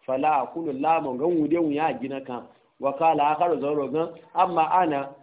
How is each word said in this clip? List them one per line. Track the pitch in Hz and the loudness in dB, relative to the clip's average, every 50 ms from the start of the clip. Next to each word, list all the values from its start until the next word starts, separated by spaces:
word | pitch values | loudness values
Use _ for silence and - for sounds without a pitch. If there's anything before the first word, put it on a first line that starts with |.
| _ | _
fala | - 131 135 147 156 156 135 123 | -4 -2 0 0 2 2 0 -2
aqulu | - - 165 165 156 135 131 | -2 -6 -6 -6 -6 -4 -2
la | 147 160 165 160 | 0 2 2 2
mun | 147 139 123 | 0 -4 -4
gan | 123 147 175 175 160 | -2 0 2 2 2
wude | 151 143 160 175 | 2 2 2 2
mu | 170 151 | 2 0
ya | 143 147 156 156 127 | 0 0 0 -2 -2
gina | 120 123 135 139 135 | -4 -6 -6 -6 -8
kan, | - - 123 120 113 - - _ _ _ _ _ | -8 -8 -10 -10 -10 -14 -20 _ _ _ _ _
wa | 131 139 135 | -4 -4 0
qala | - 165 160 156 151 143 151 | 2 2 4 4 4 2 2
akharu | 151 147 175 175 160 139 | 2 2 2 2 2 0
zawro | 139 143 151 147 139 | 0 -2 -2 -2 -2
gan, | 127 131 160 165 170 - - - - - | -2 -2 -2 -2 -4 -6 -16 -20 -6 0
amma | 165 185 185 170 165 156 156 | 0 2 2 2 0 2 2
ana | 165 185 180 160 147 139 139 139 - - | 4 2 2 2 0 -2 -4 -6 -12 -20